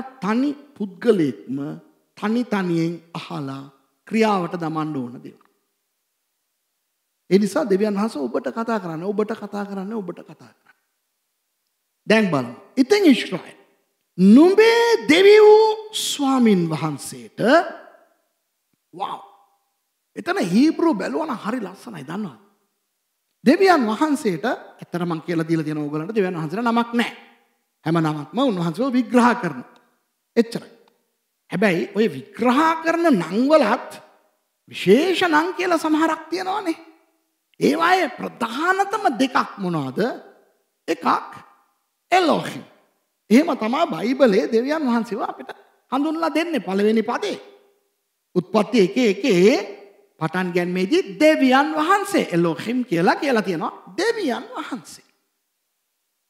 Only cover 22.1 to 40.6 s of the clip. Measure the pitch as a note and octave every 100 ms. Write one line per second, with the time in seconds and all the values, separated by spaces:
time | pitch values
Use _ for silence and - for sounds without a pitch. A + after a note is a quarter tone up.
22.1 | F3+ G3+ A2+ _ _ _ _ _ _ _
23.1 | _ _ _ F#3 E4+ G4 E4+ A3 G#3+ D#4
24.1 | C#4 A3 E3 A3+ - - - - F3 F3
25.1 | E3 D3+ E3+ D#3+ E3 D3+ D3+ D3 D3+ E3
26.1 | A3+ F#3 F3+ D#3+ F#3 A#3+ A#3 A#3 A#3 F#3
27.1 | - - _ _ _ _ _ - E3+ D#3
28.1 | D3+ C#3+ G3+ C#4 F#3 E3+ D#3+ C4+ B3 A3
29.1 | A#3+ A#3+ G#3+ F3 B2+ - _ _ _ _
30.1 | _ _ - A3+ D3+ - - _ _ _
31.1 | _ _ _ _ E3+ G#3 E3+ - G3 A3
32.1 | C3+ - - B3 B3 D#4+ E4 E4 E4+ E4+
33.1 | A3 D#3+ G3 C4+ D#4 G#3+ B3 - - -
34.1 | _ _ _ _ _ _ B2 F3+ A3 F4
35.1 | F4 F4+ D4+ E4+ F4 F#4 E4 D#4 D#4 D#4+
36.1 | D#4 D#4+ F4 F#4 G4+ F#4 D#4+ - _ _
37.1 | _ _ _ _ - G#3+ D4+ E4 F#4 D#4
38.1 | - F#3 - A3+ A#3 E4+ F#4+ G4 G#4+ G4+
39.1 | A3+ C4 C4 A3+ - F#3 E3 C3+ C3 A3+
40.1 | F4 - - _ _